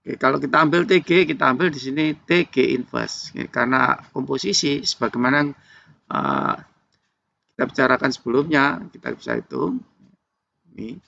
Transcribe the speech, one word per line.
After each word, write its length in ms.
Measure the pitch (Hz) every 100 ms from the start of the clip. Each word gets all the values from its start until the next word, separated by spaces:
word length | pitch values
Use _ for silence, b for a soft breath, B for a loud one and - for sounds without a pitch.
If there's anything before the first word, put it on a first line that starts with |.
Oke, 180 | - -
kalau 240 | 135 139
kita 240 | 139 139 160
ambil 160 | 170 175
T 120 | 185
G, 240 | - 170 160
kita 200 | 143 135
ambil 200 | 127 175
di 80 | 143
sini 360 | 131 139 156
T 320 | 151 - 175 170
G 240 | - 120
inverse. 560 | 127 - - - - -
Oke, 120 | - -
karena 480 | - 120 131 127 - -
komposisi, 720 | 135 135 135 - - 151 143
sebagaimana 540 | - - 117 120 127 143
yang, 80 | 147 139 b b b b _
eh, 460 | - - 67 - - - _ _ _ _ _ _ _ _
kita 120 | - 127
bicarakan 420 | - 131 127 135
sebelumnya, 680 | 127 123 123 147 147 143 160 -
kita 180 | - -
bisa 240 | 60 - 58
hitung. 460 | 57 65 80 - - _ _ _ _ _ _ _ 170
Ini 240 | - 107 165